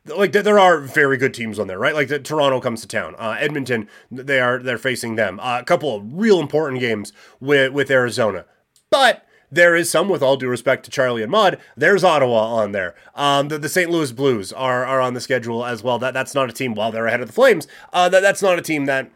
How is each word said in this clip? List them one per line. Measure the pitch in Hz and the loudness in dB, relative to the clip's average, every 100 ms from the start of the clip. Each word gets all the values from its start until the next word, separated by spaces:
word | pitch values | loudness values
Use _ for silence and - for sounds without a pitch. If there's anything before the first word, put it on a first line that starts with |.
| - | -8
th-, | 170 | -2
like, | 196 | 0
th-, | 208 202 | 2 4
there | 208 | 6
are | 185 160 | 6 4
very | 131 151 139 131 | 0 2 2 2
good | 127 | -2
teams | - 113 104 | -4 -8 -6
on | 95 | -6
there, | 92 | -4
right? | 135 151 | -2 -2
Like, | 135 | -2
the, | 147 | -4
Toronto | 139 156 139 127 | -4 0 2 0
comes | 123 110 | -2 -6
to | 107 | -6
town. | 110 87 85 | -6 -6 -8
Uh, | 110 110 | -6 -4
Edmonton, | 151 147 127 117 104 - - | -4 -4 -4 -4 -6 -16 -18
th-, | 127 135 | -10 -2
they | 131 | 0
are, | 123 127 | 0 0
they're | 127 117 | -4 -4
facing | 131 123 117 110 | -4 -4 -4 -2
them. | 101 101 | -2 -2
Uh, | 123 123 | -6 -4
a | 123 | 0
couple | 175 147 104 | 0 0 -6
of | 104 | -8
real | 170 226 180 | -2 2 2
important | 139 151 147 127 | 2 -2 -2 -2
games | 123 104 98 - - - | -2 -4 -6 -16 -20 -8
with, | 135 143 131 | 0 2 2
with | 143 135 | 0 0
Arizona. | 131 120 120 110 90 - _ _ _ - | 2 0 0 -2 -4 -10 _ _ _ -2
But | 285 247 - _ _ _ | 2 4 2 _ _ _
there | 151 175 170 | 4 4 4
is | 165 | 2
some, | 160 196 | 0 0
with | 165 | 0
all | 131 135 | 2 0
due | 127 | -2
respect | 123 139 127 | -2 0 -2
to | - | -2
Charlie | - 127 117 | -2 0 -2
and | 107 | 0
Maude, | 214 190 151 - - | 2 2 0 -8 0
there's | 156 196 | 2 4
Ottawa | 180 151 127 113 110 | 4 4 4 2 2
on | 117 101 | 0 -2
there. | 101 87 - _ 127 | -2 -6 -8 _ -2
Um, | 143 143 147 | 2 2 0
the, | 151 | -4
the | 147 | -2
Saint | 185 170 | -2 0
Louis | 170 143 | 0 -2
Blues | 117 139 113 92 | 0 0 0 -4
are, | 90 131 123 | -6 -2 -2
are | 127 135 | 0 0
on | 127 | 0
the | 123 | -2
schedule | - 127 117 117 | -4 -4 -2 -6
as | 120 117 | -6 -4
well. | 123 120 | -2 -2
That, | 127 | -2
that's | 131 131 139 | -4 -4 -2
not | 127 | -2
a | |
team, | 117 131 104 | -4 -6 -4
while | 113 | -4
they're | 110 113 | -2 -2
ahead | 123 | -2
of | 117 | -2
the | |
Flames, | - 262 170 - - - | 2 4 4 -2 -16 -4
uh, | 180 180 | 0 4
that, | 185 | 4
that's | 196 190 | 4 2
not | 196 170 | 0 0
a | |
team | 160 151 139 | -2 -2 -2
that | 135 117 | -2 -4